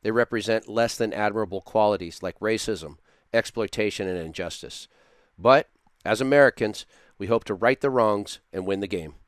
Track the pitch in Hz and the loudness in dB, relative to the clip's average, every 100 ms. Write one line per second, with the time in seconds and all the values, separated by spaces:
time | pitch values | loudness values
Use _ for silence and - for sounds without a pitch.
0 | 104 113 117 117 104 113 - 110 117 - | 0 2 2 0 0 -2 -2 0 0 0
1 | 110 82 107 104 104 95 - 110 107 101 | -4 0 -2 -2 -4 -6 -2 2 2 2
2 | 85 - 92 - 107 101 - 98 80 78 | -4 -8 -10 -4 -2 -2 -2 -6 -8 -16
3 | _ _ _ 113 - - 104 - 104 - | _ _ _ -2 -2 -4 -6 -2 -2 -2
4 | 98 90 80 - 85 - - - - _ | -4 -4 -6 -8 -10 -10 -14 -16 -18 _
5 | _ _ _ _ 113 139 - _ _ _ | _ _ _ _ 6 6 4 _ _ _
6 | - 110 131 143 135 - 107 104 - _ | -4 -2 2 6 6 4 -4 -4 -14 _
7 | _ _ 98 113 - 98 113 135 143 127 | _ _ -2 -2 -2 0 2 2 0 2
8 | 110 104 101 - _ 95 92 98 98 95 | 2 2 -4 -14 _ -8 -2 -2 -2 -6
9 | 78 - | -8 -16